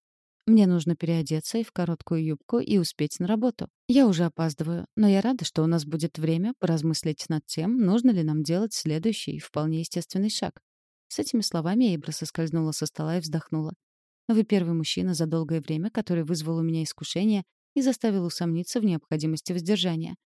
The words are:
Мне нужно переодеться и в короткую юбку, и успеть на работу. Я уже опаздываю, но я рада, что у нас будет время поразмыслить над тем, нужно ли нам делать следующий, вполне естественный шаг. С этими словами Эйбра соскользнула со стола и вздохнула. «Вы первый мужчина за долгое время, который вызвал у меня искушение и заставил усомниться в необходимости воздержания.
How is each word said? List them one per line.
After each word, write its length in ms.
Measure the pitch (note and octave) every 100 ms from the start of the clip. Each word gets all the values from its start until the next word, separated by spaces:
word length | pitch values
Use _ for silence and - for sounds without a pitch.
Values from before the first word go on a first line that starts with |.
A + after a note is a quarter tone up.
| _ _ _ _ -
Мне 220 | A3 G3
нужно 300 | F3 D#3+ E3+
переодеться 600 | E3 E3 D#3+ D#3 - A3+
и 60 |
в 80 | A3+
короткую 540 | - E3+ E3 - E3 D#3+
юбку, 340 | D3 - A#3+
и 180 | - G#3
успеть 420 | E3+ - D3 -
на 80 | F3+
работу. 420 | A3 B3 - - _ -
Я 200 | B3+ B3
уже 180 | E3 E3+
опаздываю, 640 | - D#3+ D3+ D#3 E3+ F3+ -
но 100 | G#3
я 140 | G3
рада, 240 | A3 C4 D#3+
что 180 | -
у 40 | D#3+
нас 180 | E3+ D3+
будет 320 | D#3 D#3+ -
время 360 | D#3+ E3 G#3 B3+
поразмыслить 680 | F3 E3 D#3 D#3 D#3+ D3+ -
над 160 | D#3 -
тем, 320 | - E3+ B3
нужно 320 | G3 G#3+ B3
ли 120 | G3+
нам 200 | D#3 D3+
делать 300 | D3 F3 A3
следующий, 680 | - D#3+ D#3 G3+ G#3 - D3+
вполне 400 | - - D#3 D#3+
естественный 500 | E3 E3+ E3 F#3 G#3
шаг. 300 | - F3+ - _ _ _ _ -
С 120 | -
этими 200 | D4 A#3+
словами 440 | G#3 E3+ D#3+ G#3+ B3
Эйбра 260 | E3 D3
соскользнула 600 | D3+ D#3+ - E3 E3 D#3
со 120 | D3+ D#3
стола 300 | - D#3 F3
и 40 |
вздохнула. 520 | D#3+ D#3 - D#3+ D#3 - _ _ _ _ -
«Вы 160 | A3+
первый 300 | A3 G3+ E3+
мужчина 400 | E3+ D3+ - F#3
за 140 | E3 E3
долгое 340 | E3 D#3 E3
время, 280 | D3 D#3 G3
который 360 | - G#3+ F3 D3+
вызвал 320 | E3+ D3+ E3
у 60 |
меня 200 | E3 D#3+
искушение 600 | D#3 - D3+ E3 G#3 G#3 F3 _ _
и 80 | -
заставил 440 | C4 A#3+ A3+ G3 F3
усомниться 560 | - F3 E3 F3+ B3
в 40 | G#3+
необходимости 680 | D#3+ - D#3+ D#3 D#3+ -
воздержания. 640 | F3+ E3 G#3 F#3 E3 E3+ F3+ _